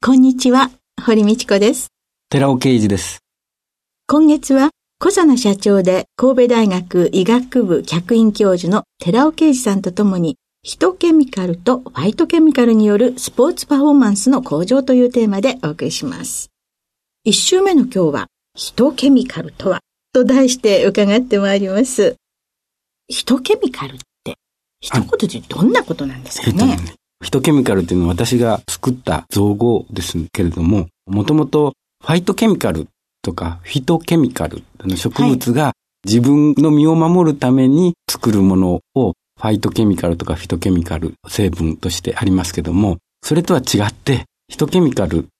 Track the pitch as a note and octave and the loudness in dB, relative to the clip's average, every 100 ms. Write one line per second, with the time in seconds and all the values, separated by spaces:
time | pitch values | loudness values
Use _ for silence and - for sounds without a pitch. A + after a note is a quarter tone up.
0 | - C4 C4 B3+ B3+ B3 C4 - _ - | 4 4 4 4 2 2 0 -4 _ -10
1 | - A3 G#3 A3+ - G3 G#3 - - _ | 0 2 2 0 0 0 2 -2 -8 _
2 | _ _ _ C#3 C#3 B2+ C3+ B2 G#2 G2 | _ _ _ 0 2 2 2 2 2 -2
3 | - - _ _ _ _ _ _ _ _ | -4 -14 _ _ _ _ _ _ _ _
4 | _ D4 D#4 D4+ - C4+ D4+ - _ _ | _ 2 4 2 0 2 2 -2 _ _
5 | F4 G4+ E4+ B3 A3 G3 A3 G3 F#3 F#3 | -2 4 4 4 2 0 2 2 2 0
6 | - - B3+ B3+ B3 A#3+ G#3+ F#3 F3 F3+ | -2 0 0 4 4 4 2 0 -2 0
7 | F3 F#3+ F#3 A#3 B3 B3+ G#3 E3 - E3 | 0 0 2 0 0 -2 0 0 -2 -6
8 | F3 A#3 A3+ G#3 G#3 F3+ F3 G3+ - _ | 0 2 2 2 0 0 0 -2 -4 _
9 | F3+ G#3+ D4+ D#4 D#4+ B3+ - G3 F#3 F3+ | -2 2 0 2 2 2 0 -2 -4 -2
10 | G#3 F#3 E3 - _ _ - - F4 F#4 | -2 0 -4 -6 _ _ -18 -2 -2 0
11 | F4 D#4+ B3+ - F3+ E3+ - B3+ - - | 2 2 2 -2 -6 -4 -2 -2 -4 -4
12 | E3 A3 E4 E4+ D#4 C#4 A#3+ A3 G#3+ G#3 | -4 -2 0 4 4 4 4 4 4 2
13 | B3 B3+ - - C4 F4+ - C#4+ D4 C#4+ | 0 -2 -10 0 0 0 -2 0 4 4
14 | A#3 G3+ - B3+ B3+ D3 F3+ C4 C4 B3+ | 4 2 0 0 0 -4 0 0 2 2
15 | B3 B3 A3 G3 A#3 B3+ D#3 D#3 C#3 - | 4 2 0 0 -2 -4 -8 -6 -8 -8
16 | D3 - - - - _ _ _ _ _ | -10 -10 -12 -12 -14 _ _ _ _ _
17 | _ _ - G#3 - F#4 G4 E4+ - G3 | _ _ -2 0 2 2 4 2 0 0
18 | E3+ C#3 F2+ _ _ - - - B3+ D4+ | -2 -2 -8 _ _ -16 -14 0 0 2
19 | - C4 B3+ - D#3 - - F3+ _ _ | 2 4 2 -8 -14 -8 -4 -4 _ _
20 | _ C4 A#3+ C4 C4 B3+ A3 G3 F#3+ G3 | _ 0 2 4 2 2 2 2 2 2
21 | G3+ G#3 B3+ G3+ G3 G3 G3 G3 C4 - | 2 0 0 -2 0 -2 -2 -2 -2 0
22 | G3 - _ _ _ _ _ _ _ _ | 0 -2 _ _ _ _ _ _ _ _
23 | _ - - B3+ B3+ G#4+ - B3 C#3 C3 | _ -12 -2 -2 0 -2 -2 -6 -14 -14
24 | - _ - - _ _ _ _ - B2+ | -20 _ -16 -16 _ _ _ _ -6 -4
25 | - A4+ G#3 A2+ - - G3+ A#4 - - | -2 -2 -4 -6 -14 0 2 2 -2 -6
26 | C#3 B2+ C3 - - F3 B3+ F#2 E2+ - | -8 -10 -14 -6 -4 0 0 0 -8 -16
27 | _ _ - C#3 C#3 D3 A#2+ G2 E2 F2+ | _ _ -6 -2 2 2 2 0 0 0
28 | F2 F2 A#2 B2 A#2+ G#2+ - - - B2+ | 0 -2 -2 0 0 -2 -6 -8 -6 -6
29 | - D#2+ - - G2+ G2+ A#2+ G#2+ - E2+ | -6 -6 -6 -2 -2 0 0 -2 -4 -12
30 | F2 E2+ E2 - F2 E2 E2 G2+ E2+ _ | -8 -8 -8 -4 -4 -2 0 0 -2 _
31 | - G2 G#2 D3+ C#3+ D#3 D3 - _ _ | -8 -4 0 0 0 0 -2 -4 _ _
32 | - E3+ F3 F#3+ A3+ F#3+ A2 E2 D2 _ | -2 -2 -2 0 0 0 -2 -4 -8 _
33 | _ _ - E2 E2+ E2+ - - B2+ E3+ | _ _ -10 -8 -8 -10 -8 -8 -2 -4
34 | - E3 C3+ - E2 - - _ F#2 F2+ | 0 0 0 -2 -8 -8 -20 _ -8 -4
35 | - - D3 B2+ B2 A#2+ D3 - _ _ | -6 -2 0 0 0 -2 -2 -4 _ _
36 | - A2+ A#2+ C#3+ D3 C3+ D#3 D3+ D#3 D#3+ | -2 0 4 4 2 2 2 4 4 2
37 | D#3+ F3+ E3 D3+ B2+ C3 C3 C#3+ F3+ E3+ | 2 2 2 0 0 2 4 2 2 -2
38 | - - A#2 G#2 F#2+ F#2 F#2 F2 _ - | -8 -4 -2 2 2 2 0 -2 _ -2
39 | B2 - _ _ A2 G#2 G2 E2+ A2 F2+ | -2 -4 _ _ -2 -2 -2 0 0 0
40 | F2 E2+ - E2 - E2+ G2 F#2 E2+ E2+ | -2 -4 -4 -8 -6 -4 0 -2 -2 -6
41 | D#2+ - - - G2 E2+ D#2+ D#2+ F#2 E2+ | -8 -10 -12 -2 -2 -2 -4 -4 -6 -8
42 | - - G2 F#2 F2 - E2+ E2+ G#2 F2 | -8 -4 0 0 -2 -6 -2 0 0 -2
43 | _ _ - - E3+ F3 C3 - G3+ - | _ _ -2 -2 2 0 0 -2 -2 -4
44 | - B2+ D#2 _ _ - D3+ F#3 E3 - | -4 -4 -4 _ _ -6 -2 2 0 0
45 | F#2 E2+ - _ | -2 -2 -6 _